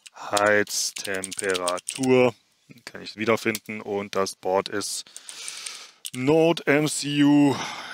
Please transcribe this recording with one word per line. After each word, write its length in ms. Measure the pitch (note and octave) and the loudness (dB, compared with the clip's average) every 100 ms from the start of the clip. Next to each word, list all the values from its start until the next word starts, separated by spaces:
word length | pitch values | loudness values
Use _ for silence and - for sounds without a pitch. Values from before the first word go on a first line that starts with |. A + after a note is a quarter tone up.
| - - - | -20 -16 -4
Heiztemperatur, 2000 | G#2 G#2 G#2 G#2 - - - - F#2+ F#2+ F2+ G2+ F#2 F2+ F2+ - - C3 B2+ B2 A#2 _ _ _ - - | 0 4 2 2 -4 -6 -6 -8 -8 -8 -6 -2 -2 -2 -4 -6 -4 4 4 4 0 _ _ _ -20 -18
kann 160 | G2+ | -16
ich 160 | F#2 G2+ | -14 -6
wiederfinden. 640 | G#2+ A2 A#2 G#2 - G#2+ | 0 0 0 -4 -8 -12
Und 340 | G#2+ G2+ G2+ G2 | -6 -6 -4 -2
das 200 | G2 - | -4 -4
Board 340 | F#2 F#2+ F#2+ | -2 0 0
ist 360 | G#2 G2 - - - - - - - - - - _ - | -6 -6 -8 -12 -18 -20 -16 -14 -12 -14 -14 -18 _ -12
Node 520 | B2+ B2+ D#3+ E3 E3 - | -4 2 4 4 2 2
M 200 | D3 D3+ | 2 2
C 360 | - C#3+ C#3+ | -2 -2 4
U 320 | C#3+ D3 C#3+ A#2 - - - | 6 8 6 2 -4 -10 -12